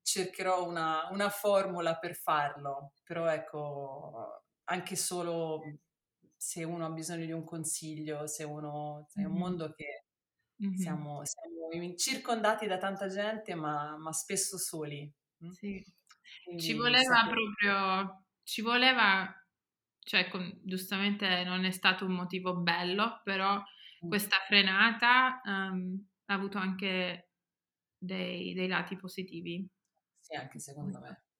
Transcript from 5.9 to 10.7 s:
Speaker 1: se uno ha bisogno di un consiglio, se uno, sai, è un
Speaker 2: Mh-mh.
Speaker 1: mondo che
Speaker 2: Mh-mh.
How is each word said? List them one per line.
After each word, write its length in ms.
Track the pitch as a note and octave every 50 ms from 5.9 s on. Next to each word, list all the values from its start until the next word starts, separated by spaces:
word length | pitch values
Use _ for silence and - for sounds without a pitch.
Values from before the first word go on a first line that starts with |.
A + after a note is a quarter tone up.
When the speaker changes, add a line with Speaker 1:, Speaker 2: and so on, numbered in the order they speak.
| _ _ _ _ _ _ _ _ _
Speaker 1:
se 280 | _ - - - F3 E3
uno 220 | D#3+ F3 E3+ E3
ha 40 | D#3+
bisogno 340 | D#3+ D#3+ D#3+ D#3+ F3 E3 E3
di 60 | D#3+
un 120 | E3 E3 D#3
consiglio, 840 | D#3+ E3+ D#3+ D#3+ - - - D#3+ D#3 D#3 D3+ D#3 D#3 D3+ D3 D3+
se 160 | D3+ - - D#3
uno, 600 | D3 D3 D3+ D3+ D3+ D3 D3+ D3 D3+ D3 D3 D3+ _
sai, 140 | - G3+ G3
è 20 |
un 100 | F#3 F#3
Speaker 2:
Mh-mh. 0 |
Speaker 1:
mondo 340 | F#3 F3+ F3+ F3+ E3+ D#3+ D#3 D#3
che 320 | - D3+ C#3+ C3+ - _ _ _ _ _ _ _ _ _ _ _ _
Speaker 2:
Mh-mh. 340 | G#3 G3